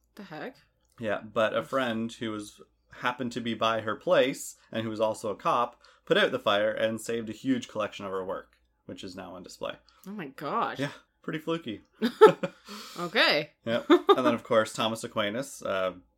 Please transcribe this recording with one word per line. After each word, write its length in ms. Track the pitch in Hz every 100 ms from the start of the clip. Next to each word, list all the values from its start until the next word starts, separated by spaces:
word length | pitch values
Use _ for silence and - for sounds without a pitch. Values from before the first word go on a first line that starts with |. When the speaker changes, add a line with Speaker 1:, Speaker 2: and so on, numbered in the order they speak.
| _ -
Speaker 1:
The 80 |
heck? 320 | 196 156 202 - _ _ _ -
Speaker 2:
Yeah, 220 | 110 101 107
but 240 | 113 107 113
a 60 |
friend 500 | - 135 123 110 113
who 200 | - 113
was, 280 | 107 104 - - _ _ -
happened 300 | 123 123 120
to 80 | 123
be 140 | 117
by 260 | 110 113 113
her 120 | 107
place, 600 | 104 - 160 127 139 - - -
and 100 | 113
who 80 | 113
was 100 | 110
also 300 | 110 104 110
a 60 | 92
cop, 440 | 170 127 120 - - _
put 140 | - 180
out 140 | 196
the 60 | 101
fire 320 | 110 101 107
and 280 | 107 110 110
saved 300 | - 117 110
a 20 |
huge 360 | 107 135 123 -
collection 360 | 110 101 -
of 60 | 98
her 140 | 95
work, 320 | 92 87 - _ _ _ -
which 180 | 98
is 100 | 95
now 200 | 90 87
on 100 | 90
display. 300 | 90 - - - _ _ 185
Speaker 1:
Oh 40 |
my 160 | 208 143
gosh. 540 | - 147 220 143 131
Speaker 2:
Yeah, 100 | 139 - _ _
pretty 160 | - 156
fluky. 440 | 160 165 123 101 _ -
<laughs> 100 | 233 - 415 - - - - 208 - -
Speaker 1:
Okay. 500 | 175 208 311 151 - _
Speaker 2:
Yeah. 180 | 113 117 -
And 380 | 349 - 135 123
then, 80 |
of 80 | 117
course, 300 | - 113 110
Thomas 320 | - 113 113
Aquinas, 580 | 117 110 104 113 - -
a 320 | 95 95 92 90 -